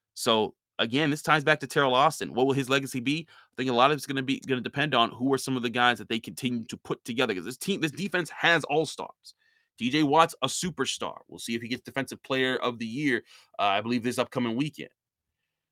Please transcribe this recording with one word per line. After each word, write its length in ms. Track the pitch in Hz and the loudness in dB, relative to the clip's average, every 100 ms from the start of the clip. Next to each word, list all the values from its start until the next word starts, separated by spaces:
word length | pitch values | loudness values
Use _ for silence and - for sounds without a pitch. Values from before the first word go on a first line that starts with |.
| _ - | _ -4
So, 400 | 123 110 101 - _ - | 2 2 2 -4 _ -4
again, 320 | 113 135 156 | 0 0 0
this 100 | 151 | 0
ties 220 | - 156 | 2 2
back 160 | 147 151 | 4 0
to 80 | 135 | 0
Teryl 260 | 151 135 | 2 4
Austin. 400 | 123 156 - 92 | 4 4 2 -4
What 140 | 110 135 | 0 2
will 60 | |
his 140 | 135 123 | 2 2
legacy 320 | 139 135 127 | 0 0 -4
be? 280 | 123 160 156 | -2 -4 -6
I 240 | - _ - | -20 _ -6
think 140 | 131 | 0
a 40 | |
lot 180 | 120 139 | 6 6
of 60 | 147 | 4
it's 100 | - | -2
gonna 160 | 135 | -4
be, 160 | 131 135 | -4 -4
gonna 220 | - 127 | -2 -4
depend 340 | 117 143 151 123 | -4 -2 0 2
on 160 | 117 | 2
who 200 | - 135 | 0 0
are 60 | 131 | 0
some 180 | - 127 | -2 -4
of 60 | |
the 80 | 120 | -2
guys 300 | 123 123 110 | 2 2 2
that 100 | 101 | -2
they 100 | 113 | -6
continue 460 | 113 85 127 120 110 | -6 -6 -4 -4 -8
to 120 | 98 | -10
put 280 | - 147 - | -8 -8 -6
together, 300 | 120 120 92 | -2 0 -2
'cause 100 | 90 | -6
this 120 | - | -8
team, 220 | 185 190 | -4 -2
this 120 | 156 | -2
defense 400 | 123 196 180 156 | -4 -2 -2 -2
has 320 | - 170 165 | 0 2 4
all-stars. 720 | - 156 156 - - - - - _ _ _ - | 4 2 0 -4 -10 -12 -20 -20 _ _ _ -4
T 120 | 120 | 0
J 140 | 151 | 2
Watt's 320 | 143 156 165 - | 4 6 4 2
a 60 | 131 | -4
superstar. 720 | - 175 151 127 - 98 - - | -2 -4 -4 -4 -4 -6 -10 -18
We'll 100 | - | -12
see 160 | - 117 | -6 -6
if 60 | |
he 80 | 117 | -4
gets 140 | 127 | -8
Defensive 380 | - - - 113 | -6 -6 -6 -8
Player 360 | - 131 131 127 | -4 0 0 0
of 220 | 120 117 | -2 -4
the 60 | 113 | -6
Year, 380 | 127 143 117 - - _ - | -2 0 0 -4 -20 _ -2
uh, 40 | |
I 180 | 101 101 | 0 2
believe, 240 | 113 123 | 0 -2
this 140 | 120 120 | -2 -2
upcoming 400 | 117 131 120 117 | -2 -2 -2 -2
weekend. 320 | 151 - - _ _ _ _ _ _ _ _ | -4 -6 -18 _ _ _ _ _ _ _ _